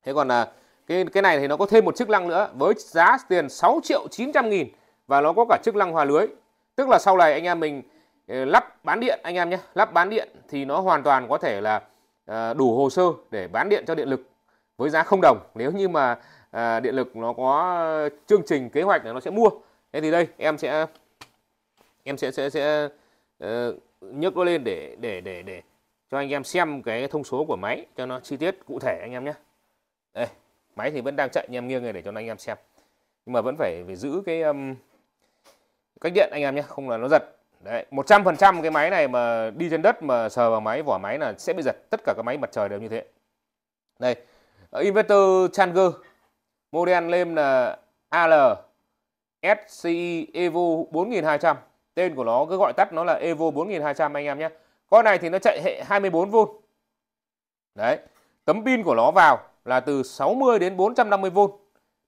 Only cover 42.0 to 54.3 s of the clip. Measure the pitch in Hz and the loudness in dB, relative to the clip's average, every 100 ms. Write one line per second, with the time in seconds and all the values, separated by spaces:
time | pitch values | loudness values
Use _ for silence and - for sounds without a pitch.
42 | - 101 117 143 123 - 101 101 110 110 | -4 -4 -4 -6 -6 -4 -6 -6 -8 -10
43 | - _ _ _ _ _ _ _ _ _ | -12 _ _ _ _ _ _ _ _ _
44 | 123 117 - _ _ _ _ - 190 202 | -4 -4 -8 _ _ _ _ -4 0 0
45 | 214 202 190 190 180 202 185 175 185 139 | 4 4 6 4 2 2 2 4 2 0
46 | _ _ _ _ _ _ _ 156 175 180 | _ _ _ _ _ _ _ -4 0 0
47 | 170 175 175 160 143 131 120 - _ _ | 2 0 0 0 2 2 0 -4 _ _
48 | _ 165 170 156 139 - - _ _ _ | _ 0 4 6 6 2 -6 _ _ _
49 | _ _ _ _ 175 214 - - 170 170 | _ _ _ _ 0 0 -2 -10 -4 -4
50 | 175 165 - - 175 165 175 160 - 156 | -4 -6 -8 -4 -2 0 0 -2 -4 -4
51 | 202 226 156 147 165 156 - _ _ - | -2 -2 -2 0 0 0 -6 _ _ -4
52 | 180 139 113 120 160 185 185 175 190 165 | -4 -2 -2 0 0 0 0 2 0 0
53 | 175 156 170 160 160 143 185 185 147 143 | -2 0 -2 -2 -2 -2 -4 -4 -4 -2
54 | 151 147 147 | -2 -2 -6